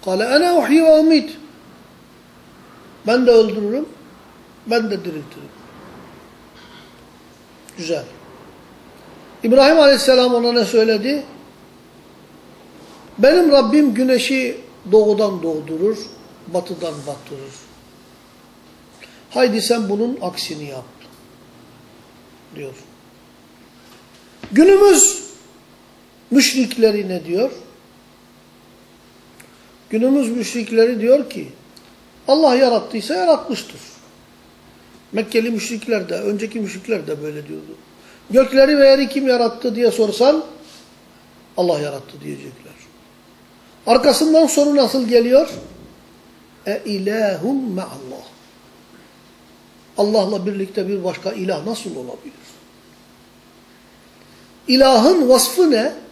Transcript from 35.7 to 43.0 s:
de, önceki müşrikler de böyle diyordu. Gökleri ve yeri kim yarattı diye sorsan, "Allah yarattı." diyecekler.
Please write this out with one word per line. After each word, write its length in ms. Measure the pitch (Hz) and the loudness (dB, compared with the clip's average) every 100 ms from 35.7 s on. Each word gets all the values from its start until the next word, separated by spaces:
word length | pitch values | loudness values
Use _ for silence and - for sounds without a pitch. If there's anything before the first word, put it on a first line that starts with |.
| 226 220 220 175 | -10 -4 -6 -4
de, 60 | 175 | -8
önceki 440 | 202 208 220 226 | -6 -6 -6 -8
müşrikler 480 | 202 190 208 208 156 | -10 -10 -8 -8 -6
de 140 | 147 | -10
böyle 260 | 151 151 143 | -10 -12 -14
diyordu. 280 | 156 156 - _ _ - - _ | -16 -18 -20 _ _ -20 -20 _
Gökleri 480 | 226 262 262 269 294 | 2 2 4 4 6
ve 100 | 277 | 6
yeri 220 | 269 269 | 6 2
kim 180 | 285 269 | -2 0
yarattı 480 | 247 233 233 254 214 | 0 0 -2 -8 -2
diye 160 | 240 | -2
sorsan, 540 | 233 214 202 254 311 - - - - - _ _ _ _ _ _ - | 0 -2 2 2 2 -2 -16 -20 -20 -20 _ _ _ _ _ _ -4
"Allah 220 | 175 156 | -2 -2
yarattı." 420 | 147 139 - - | -4 -10 -16 -18
diyecekler. 500 | 73 71 71 - - - - _ | -16 -14 -16 -20 -20 -20 -20 _